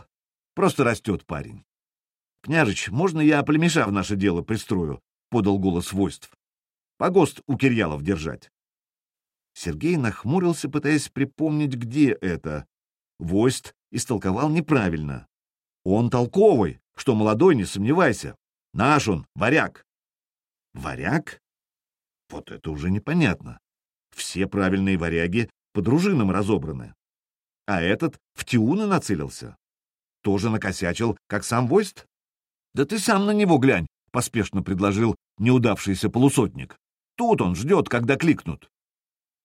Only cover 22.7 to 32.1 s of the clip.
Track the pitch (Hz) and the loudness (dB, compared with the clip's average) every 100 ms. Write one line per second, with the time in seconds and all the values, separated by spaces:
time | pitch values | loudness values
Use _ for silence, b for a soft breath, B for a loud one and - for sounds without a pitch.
22.7 | 76 85 101 120 175 135 78 - - _ | -6 -2 -2 -2 0 0 0 -8 -20 _
23.7 | _ _ _ _ - - 87 95 98 95 | _ _ _ _ -14 -10 -4 -4 0 0
24.7 | 95 95 95 85 82 87 101 113 _ _ | 2 2 0 0 0 0 0 -4 _ _
25.7 | - 98 147 196 165 101 92 104 98 76 | -2 2 2 2 2 2 0 0 0 -2
26.7 | 67 58 - _ _ _ _ _ _ - | -10 -14 -20 _ _ _ _ _ _ -6
27.7 | 95 85 107 160 - _ - - 123 110 | -2 0 0 -2 -6 _ -16 -2 0 2
28.7 | 190 214 180 - 87 69 - 58 - _ | 0 0 -2 -2 -6 -6 -12 -18 -20 _
29.7 | _ _ _ _ _ 104 98 113 110 98 | _ _ _ _ _ -2 0 0 -2 -4
30.7 | 92 87 87 117 - _ 107 - 120 123 | -4 -4 -2 -4 -4 _ -8 -2 -2 2
31.7 | 180 202 - - | 2 0 -8 -20